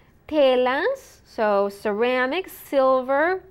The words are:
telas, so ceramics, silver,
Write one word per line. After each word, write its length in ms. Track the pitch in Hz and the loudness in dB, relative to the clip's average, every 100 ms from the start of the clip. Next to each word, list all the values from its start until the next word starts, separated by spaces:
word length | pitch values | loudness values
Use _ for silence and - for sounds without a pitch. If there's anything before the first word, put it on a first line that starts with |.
| _ _ - | _ _ -4
telas, 920 | 302 269 254 247 277 392 539 - - _ | 2 4 4 0 0 -2 -4 -12 -20 _
so 420 | - 214 202 202 | -4 0 0 0
ceramics, 840 | 202 220 208 240 254 254 330 370 | -4 -6 -2 0 0 -2 -4 -8
silver, 880 | - - 277 262 262 254 277 330 381 - | -14 -4 0 2 2 0 0 0 -2 -8